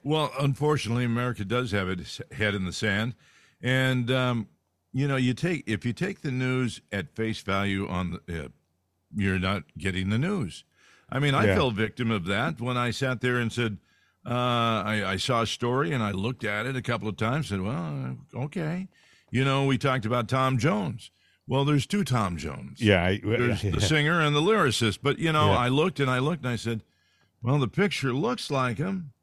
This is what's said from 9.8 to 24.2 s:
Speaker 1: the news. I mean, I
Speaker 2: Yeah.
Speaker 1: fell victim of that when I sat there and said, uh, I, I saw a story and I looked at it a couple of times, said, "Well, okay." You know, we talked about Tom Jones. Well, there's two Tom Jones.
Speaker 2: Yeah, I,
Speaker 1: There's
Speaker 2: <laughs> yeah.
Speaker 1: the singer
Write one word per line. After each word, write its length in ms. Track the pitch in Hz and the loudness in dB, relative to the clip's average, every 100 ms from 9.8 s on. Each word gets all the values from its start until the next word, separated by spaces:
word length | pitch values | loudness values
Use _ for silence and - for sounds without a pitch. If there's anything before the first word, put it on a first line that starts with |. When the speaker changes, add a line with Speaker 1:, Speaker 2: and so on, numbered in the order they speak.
| - 90 95 | -4 -2 0
Speaker 1:
the 80 | 110 | 0
news. 460 | 160 202 101 - - _ _ - _ | 0 -2 -6 -8 -20 _ _ -20 _
I 100 | 131 | -2
mean, 160 | 143 139 | 2 4
I 100 | - | 4
Speaker 2:
Yeah. 100 | 98 | 4
Speaker 1:
fell 160 | 139 | 2
victim 380 | 101 107 - 117 | 0 -2 -2 0
of 160 | 110 85 | 0 0
that 340 | 98 139 151 | -2 -2 -4
when 180 | 120 123 | -4 -2
I 120 | 120 | -2
sat 320 | 113 135 123 | 0 -2 0
there 160 | 127 123 | 0 2
and 160 | 117 | 0
said, 240 | - 117 101 _ _ _ _ - | 0 -2 -2 _ _ _ _ -4
uh, 40 | 123 123 120 117 110 104 | -2 2 2 2 0 0
I, 180 | 107 98 | -2 0
I 100 | 95 | -2
saw 240 | - 123 | 2 2
a 60 | 113 | 2
story 440 | - 120 127 160 | 0 0 0 0
and 100 | 139 | 0
I 80 | 107 | -2
looked 320 | 95 104 131 | -2 -4 -4
at 220 | 107 104 120 | -4 -2 -2
it 100 | 131 | -4
a 60 | |
couple 260 | 120 117 101 | -2 -2 -2
of 100 | 95 | -2
times, 300 | 110 139 151 | 0 0 -2
said, 140 | 98 | -2
"Well, 560 | 95 139 165 71 131 120 - - | -2 -4 -6 -6 -6 -8 -12 -8
okay." 520 | 143 185 156 180 190 _ _ _ _ | -8 -4 -4 -4 -8 _ _ _ _
You 120 | 117 135 | 0 2
know, 200 | 135 139 | 2 2
we 120 | 135 | 2
talked 280 | 143 131 113 | 2 0 0
about 220 | 123 113 | 0 0
Tom 300 | 131 131 131 | 2 2 2
Jones. 520 | 123 208 175 - - _ _ _ - | 2 0 -2 -6 -12 _ _ _ -4
Well, 180 | 135 139 | 0 4
there's 200 | 147 - | 2 2
two 160 | 202 | 0
Tom 340 | 185 127 101 85 | 2 2 0 -2
Jones. 420 | 78 73 - - | -6 -8 -12 0
Speaker 2:
Yeah, 220 | 110 95 | 6 6
I, 180 | 87 101 | 6 0
Speaker 1:
There's 400 | 101 117 120 113 | 0 0 2 0
Speaker 2:
<laughs> 0 | |
yeah. 80 | 101 | 0
Speaker 1:
the 100 | 92 | 2
singer 380 | 98 156 147 170 | 2 4 4 4